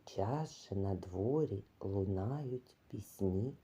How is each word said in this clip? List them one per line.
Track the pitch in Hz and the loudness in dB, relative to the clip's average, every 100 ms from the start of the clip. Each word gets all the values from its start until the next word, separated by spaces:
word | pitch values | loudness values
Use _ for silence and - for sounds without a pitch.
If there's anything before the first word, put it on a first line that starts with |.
| - | -6
час | - 101 143 156 - - | -2 0 2 -2 -6 -4
же | 98 | 0
на | 95 90 | 2 0
дворі | 90 92 107 147 113 101 - - | -2 0 2 4 2 0 -6 -6
лунають | 101 98 95 95 101 143 135 127 - - - | -2 2 2 2 0 -2 -2 -6 -8 -20 -12
пісні, | - 98 - 98 95 120 143 | -10 -10 0 2 2 0 -4